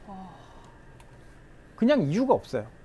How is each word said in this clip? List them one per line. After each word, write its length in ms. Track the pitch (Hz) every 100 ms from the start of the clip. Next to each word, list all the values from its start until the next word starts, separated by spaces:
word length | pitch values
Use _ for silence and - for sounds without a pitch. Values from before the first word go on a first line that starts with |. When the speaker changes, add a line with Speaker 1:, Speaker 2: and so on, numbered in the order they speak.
| -
Speaker 1:
와. 220 | 190 185 - - - - - - - - - - - - - -
Speaker 2:
그냥 280 | - 226 285
이유가 320 | 143 185 269
없어요. 320 | - - 120 110 -